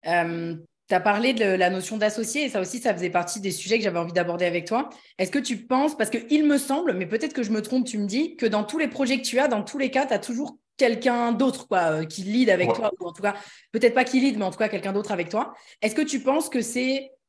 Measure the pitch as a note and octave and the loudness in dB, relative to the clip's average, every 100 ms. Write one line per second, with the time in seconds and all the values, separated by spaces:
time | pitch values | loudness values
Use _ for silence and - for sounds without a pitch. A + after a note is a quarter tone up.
0 | - F3 E3+ E3+ E3+ D#3+ E3 _ _ F#3 | 0 0 0 -2 -6 -8 -12 _ _ 0
1 | G3 G3+ A#3+ A#3+ G#3 F#3 F3+ F#3 F3+ A3 | 2 2 2 2 2 4 2 2 -4 -2
2 | G#3+ G#3+ A3+ C#4+ C#4+ G#3 F#3 A#3+ A#3 F3+ | 0 0 -4 -2 -2 -2 -4 -4 -2 -2
3 | F3 F3 F3 G#3+ G3 E3+ - A3+ G#3 E3+ | 0 0 -2 -6 -6 -6 -2 0 0 -2
4 | E3+ F3 F3 F3 F3 E3+ E3+ A3+ C4 - | -2 0 0 0 0 0 -2 -2 -4 -10
5 | - - F#3 C#4 B3 G#3+ - C4 D4 D4+ | -20 -4 -2 -2 -2 -6 0 2 2 0
6 | - A#3 A#3 D4+ D4+ C#4+ - C4+ F4 F#3 | -2 -2 0 2 4 4 2 0 0 -2
7 | F3+ A3 D4+ - A3 G#3+ G#3+ B3+ B3 G#3+ | -2 -2 -2 -4 -2 -2 0 0 0 -2
8 | G3+ A3 E4 - A3+ G#3 G#3 D4+ C#4+ - | -2 0 -2 0 0 2 -2 -2 -2 0
9 | C4 C4 - B3 C#4+ A3 F#3 C#4+ C4+ C4 | 0 0 0 2 2 2 -4 -4 0 0
10 | C4+ G#3 - A#3+ D4 - _ _ B3 A3+ | 0 -2 -2 -6 -6 -10 _ _ 2 2
11 | B3 A#3+ A#3 A3 C4 B3 - F#3+ E3 D#3 | 0 2 0 2 0 0 -2 0 2 0
12 | D#3+ D#3 F#3+ A3 B3 F3+ F3+ A#3 A3 - | -4 -8 -4 2 4 4 4 2 -2 -4
13 | F3 E3 G3+ G3 - - _ A3 A#3 B3 | -10 -4 -2 -2 -10 -20 _ 2 4 4
14 | B3+ C4 C4+ G#3+ F#3+ F3+ G#3+ G3+ G3 G3 | 2 4 2 2 -2 0 -2 -2 -2 -4
15 | G#3 G3 E3+ G#3+ C#4+ - - - G#3+ A3 | -2 -4 -2 -2 -4 -8 -20 -4 -2 0
16 | D4+ C4+ C4 C#4+ D4+ B3+ A#3 B3 B3+ C4+ | 0 0 0 0 0 -2 -2 -2 0 -2
17 | C4+ - | -4 -18